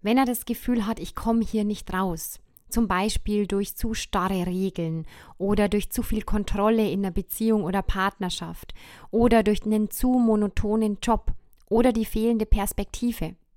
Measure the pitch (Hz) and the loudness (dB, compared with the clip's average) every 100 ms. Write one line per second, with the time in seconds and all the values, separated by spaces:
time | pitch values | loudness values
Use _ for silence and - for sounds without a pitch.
0 | 202 247 254 240 - 233 - 240 208 226 | 2 2 2 -2 -6 -6 -2 -2 -2 -4
1 | - - 226 233 220 220 208 208 - 190 | -8 -6 0 0 0 -2 -2 -4 -6 -4
2 | 190 165 - - _ _ - - 220 185 | -2 -4 -10 -14 _ _ -2 0 2 0
3 | 208 - - 208 202 196 202 - 226 226 | 0 -2 0 -2 0 -2 -4 -4 -4 -4
4 | - 196 185 190 180 180 190 180 165 160 | -4 -2 -2 -2 -2 -2 -4 -2 -4 -4
5 | 156 - - - 196 208 208 208 - - | -8 -16 -20 -6 0 2 2 2 -2 -6
6 | 233 214 - 214 196 202 208 226 208 185 | -2 -2 0 0 0 2 4 4 2 0
7 | 196 180 185 - 220 220 170 196 185 196 | -2 -4 -6 -2 2 2 2 -2 -2 -2
8 | 190 - 185 - 170 170 - - - - | -4 -4 -6 -6 -10 -12 -14 -18 -18 -20
9 | - 233 233 233 208 214 214 214 214 - | -4 2 6 6 6 2 2 0 0 0
10 | 254 254 233 214 208 - 208 220 220 202 | 2 4 4 4 2 0 0 2 0 -2
11 | - 196 - - - - - 226 247 226 | 0 0 0 -4 -6 -20 0 2 4 2
12 | 220 220 226 233 220 208 196 - 202 - | -2 0 0 0 4 2 2 -4 -6 -4
13 | 240 220 160 180 _ | -4 -4 -8 -8 _